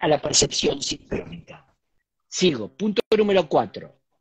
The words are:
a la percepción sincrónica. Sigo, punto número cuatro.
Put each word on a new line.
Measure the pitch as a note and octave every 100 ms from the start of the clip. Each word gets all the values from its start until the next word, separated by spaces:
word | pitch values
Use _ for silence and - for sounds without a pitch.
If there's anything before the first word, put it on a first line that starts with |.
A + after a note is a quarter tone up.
a | D#3+
la | D3
percepción | D3 C3+ C#3+ - D3 C#3
sincrónica. | - D3+ _ - - E3+ - - _ _ _ _ _ _ _
Sigo, | - F#3 C3 G2+
punto | - G#3+ G3 - G#3+
número | G#3 G3 D#3+
cuatro. | D#3+ A2 G2 - _ _ _